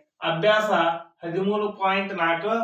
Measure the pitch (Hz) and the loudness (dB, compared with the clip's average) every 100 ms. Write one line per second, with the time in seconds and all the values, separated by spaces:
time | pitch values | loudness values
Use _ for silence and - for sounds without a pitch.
0 | _ _ 165 165 208 214 208 175 170 170 | _ _ -4 2 4 4 2 2 2 -2
1 | - _ 170 180 196 208 208 - 190 196 | -8 _ -6 -2 0 0 -2 -2 0 0
2 | 196 185 165 165 208 226 | -2 -2 0 0 0 -2